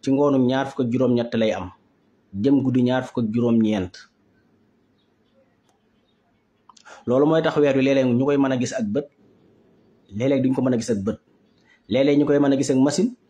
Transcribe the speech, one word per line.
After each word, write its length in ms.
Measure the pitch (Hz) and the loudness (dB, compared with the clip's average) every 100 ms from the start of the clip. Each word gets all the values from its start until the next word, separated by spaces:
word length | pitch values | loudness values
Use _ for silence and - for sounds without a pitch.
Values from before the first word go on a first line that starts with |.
Ci 80 | - | -2
ngoonu 280 | 135 147 135 | 0 2 2
ñaar 280 | 123 131 135 | 2 0 -4
fukk 140 | - | -4
ak 120 | 123 | -4
juróom-ñett 420 | 123 127 123 117 | 0 0 0 -2
lay 180 | 113 110 | -2 -2
am. 180 | 98 92 - _ _ _ _ _ 98 | -2 -8 -16 _ _ _ _ _ -4
Jëm 200 | 120 139 | 0 2
guddi 200 | 131 123 | 2 0
ñaar 220 | 123 127 | 0 0
fukk 140 | 127 - | -4 -6
ak 80 | 113 | -4
juróom-ñeent. 580 | 113 120 117 110 104 90 - - _ _ _ _ _ _ _ _ _ _ _ _ 110 107 _ _ _ _ _ _ _ _ _ _ _ _ - - - - | -2 0 2 2 0 -4 -10 -20 _ _ _ _ _ _ _ _ _ _ _ _ _ _ _ _ _ _ _ _ _ _ _ _ _ _ -20 -20 -14 -2
Loolu 200 | 123 147 | 2 2
mooy 160 | 160 | 2
tax 140 | 160 156 | 0 0
weer 200 | 147 131 | 2 2
wi 60 | |
léeg-léeg 220 | 131 135 131 120 | 2 2 2 0
ñu 80 | |
koy 140 | 135 143 | 0 0
mën 140 | 135 | 0
a 60 | 131 | -2
gis 140 | 120 | -4
ak 140 | 131 107 | -6 -4
bët, 200 | 113 - _ _ _ _ _ _ _ _ _ _ | -4 -6 _ _ _ _ _ _ _ _ _ _
léeg-léeg 340 | 101 131 139 | -6 -2 0
duñ 120 | 127 | 0
ko 80 | 131 | 0
mën 120 | 127 | 0
a 40 | 123 | -2
gis 120 | 113 | -2
ak 80 | 110 | -4
bët. 140 | 98 107 _ _ _ _ _ _ _ | -4 -8 _ _ _ _ _ _ _
Léeg-léeg 300 | 120 139 143 | 0 2 2
ñu 60 | |
koy 140 | 147 143 | 2 2
mën 140 | 139 | 2
a 40 | 135 | 0
gis 140 | 139 | 0
ak 60 | 131 | 2
machine 320 | 143 143 226 - | 2 2 -2 -4